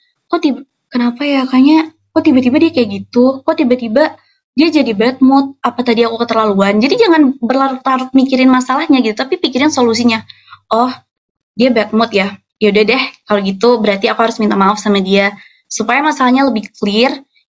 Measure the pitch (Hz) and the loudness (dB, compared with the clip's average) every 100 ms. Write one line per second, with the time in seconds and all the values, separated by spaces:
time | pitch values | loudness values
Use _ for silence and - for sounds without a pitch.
0 | _ _ _ 339 320 240 - _ _ 240 | _ _ _ -2 -2 -4 -10 _ _ -4
1 | 240 240 294 277 262 262 277 311 311 - | -4 -2 -2 -2 0 2 4 4 0 -10
2 | _ 320 311 254 247 302 330 294 214 196 | _ -2 2 2 2 2 2 0 -4 -6
3 | - 240 254 262 - 320 247 247 233 240 | -4 0 0 0 -4 -2 0 -2 -2 -2
4 | - - _ _ _ - 330 302 233 202 | -2 -4 _ _ _ 0 2 2 0 0
5 | 233 269 262 277 277 - - 240 254 226 | -2 2 2 4 0 -4 -6 -4 -2 0
6 | 226 226 240 220 214 196 196 214 269 480 | -2 -2 -4 0 0 0 0 2 2 2
7 | 440 320 269 - 233 262 269 254 269 262 | 4 4 2 0 -2 -2 -2 -4 -4 -4
8 | 254 269 262 254 262 254 254 262 320 262 | 0 0 2 2 2 2 0 -2 0 0
9 | 220 214 262 359 262 254 302 277 240 226 | 0 -4 -6 -4 -4 -2 0 0 0 0
10 | 233 226 - _ _ - - 220 254 - | 0 -2 -6 _ _ -20 -4 -2 -2 -6
11 | _ _ _ _ _ - 254 226 208 220 | _ _ _ _ _ 0 0 0 -2 -2
12 | 226 202 196 - _ _ 214 202 214 254 | 0 -2 -4 -8 _ _ 0 2 2 0
13 | 262 - - 208 196 196 240 240 208 196 | -4 -10 -4 -2 -2 0 0 2 0 -2
14 | 226 220 226 233 214 208 190 208 214 202 | -2 -2 -2 -2 -2 0 0 0 -2 -2
15 | 190 196 202 202 - _ _ - 220 254 | 0 0 0 -4 -18 _ _ -6 -2 0
16 | 302 294 254 254 277 220 - _ 208 214 | 0 0 2 2 0 -2 -8 _ -2 0
17 | 254 285 - _ _ | -2 -4 -14 _ _